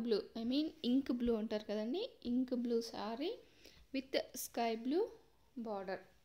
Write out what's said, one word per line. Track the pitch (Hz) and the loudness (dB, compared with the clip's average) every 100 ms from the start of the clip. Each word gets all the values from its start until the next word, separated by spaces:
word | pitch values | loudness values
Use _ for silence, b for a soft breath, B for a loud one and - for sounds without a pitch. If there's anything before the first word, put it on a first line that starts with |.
బ్లూ, | 233 202 - 226 | 2 2 2 -4
I | 233 | 0
mean | 277 320 - 233 | 2 0 -2 2
ఇంక్ | 262 262 247 | 4 4 2
బ్లూ | 240 226 | 2 2
అంటారు | 220 214 214 | 2 -2 -2
కదండి, | 208 220 339 508 - 240 | -2 0 -2 -4 -6 0
ఇంక్ | 247 254 247 | 0 2 0
బ్లూ | 240 233 233 | 2 0 0
శారీ | - 208 233 339 523 B B B B B | -6 -6 -2 -2 -4 B B B B B
with | 269 262 302 - - | -6 0 -2 -2 -8
sky | - - 233 226 | -6 -2 0 0
blue | 247 330 466 - - _ _ 254 226 | 0 2 0 -4 -20 _ _ -10 -6
border. | 202 190 185 - _ | -6 -4 -6 -8 _